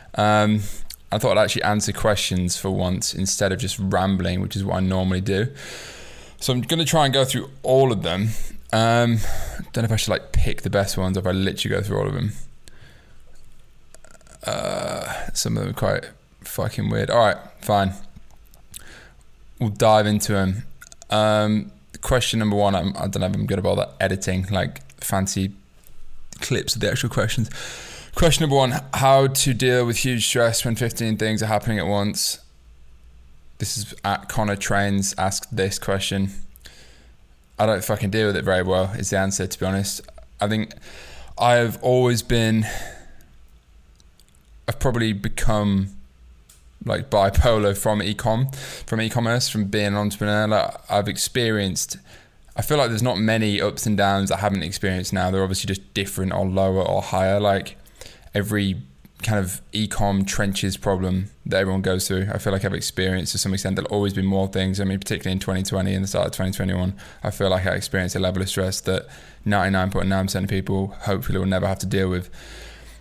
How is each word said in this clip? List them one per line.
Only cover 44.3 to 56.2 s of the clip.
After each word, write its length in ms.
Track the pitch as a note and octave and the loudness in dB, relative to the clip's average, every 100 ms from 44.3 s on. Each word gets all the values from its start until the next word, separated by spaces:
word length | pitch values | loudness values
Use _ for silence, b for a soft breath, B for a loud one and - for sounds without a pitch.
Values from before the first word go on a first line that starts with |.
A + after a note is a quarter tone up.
| - - - - | -20 -20 -12 -8
I've 120 | - | -2
probably 340 | C3+ A#2 A2 | 0 0 0
become, 760 | G2 A2 - - G#2+ G#2 G2 G2 - - - - - - - - - - | -2 -4 0 2 4 2 2 0 -6 -18 -20 -20 -20 -20 -20 -20 -10 -4
like, 240 | G2+ C#3 | -4 0
bipolar 680 | G#2+ G2 - B2 A2 G#2 G2 | 2 4 6 4 4 4 2
from 240 | A2 G#2+ | 0 0
e-com, 480 | G2 G#2 A#2 A2+ C3+ B B B - | 0 -2 0 0 0 B B B -6
from 160 | A2+ | -4
e-commerce, 480 | A2 A#2+ A#2 A#2+ - | -2 -2 0 0 0
from 160 | A2 G2 | -2 0
being 220 | G#2+ G2+ | 0 0
an 80 | G2+ | 0
entrepreneur. 520 | G#2 - G#2 G#2 G#2+ | -2 -2 0 2 2
Like, 280 | G#2+ - - - | 2 0 -4 -2
I've 180 | G2+ G#2 | 0 0
experienced, 920 | F#2+ - B2+ A2+ G#2+ G2 F2 - - B B B B - - | -2 -4 0 0 0 0 -2 -6 -10 B B B B -12 -6
I 60 | |
feel 140 | - D3+ | 0 2
like 120 | A#2+ | 2
there's 140 | A2 | 2
not 160 | B2 F#2 | 0 2
many 420 | A2 A2+ G#2+ G2+ | 2 2 2 2
ups 240 | G#2 - A2+ | 0 -2 0
and 120 | G2+ | 2
downs 340 | G2 G2 G2 | 4 2 2
I 60 | E2+ | 0
haven't 260 | G#2 G2 | 0 0
experienced 500 | E2 - G2 F#2 F2+ | -4 -4 -2 -2 -2
now. 160 | F#2+ F2+ | -2 0
They're 140 | F#2+ | 0
obviously 240 | F#2+ F#2+ - | 0 -2 -4
just 260 | F#2+ - | -6 -6
different 400 | - F#2+ - | -6 -4 -4